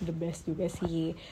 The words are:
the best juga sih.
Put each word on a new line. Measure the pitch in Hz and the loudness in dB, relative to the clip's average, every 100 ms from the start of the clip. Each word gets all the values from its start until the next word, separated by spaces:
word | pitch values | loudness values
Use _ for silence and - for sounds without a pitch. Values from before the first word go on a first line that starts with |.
the | 170 | -2
best | 160 170 160 - | 0 0 -2 -2
juga | 160 175 | 0 0
sih. | - 175 165 160 165 - | 2 2 2 2 -2 -10